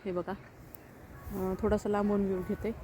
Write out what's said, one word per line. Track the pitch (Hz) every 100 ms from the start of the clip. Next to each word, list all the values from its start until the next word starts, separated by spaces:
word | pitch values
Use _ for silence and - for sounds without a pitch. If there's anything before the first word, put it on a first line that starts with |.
हे | 202
बघा. | 175 175 202 - - - - - - - - -
अ, | 196 185 185
थोडासा | 214 208 208
लांबून | 208 208 202
व्ह्यू | 196 185 185
घेते. | 196 214 233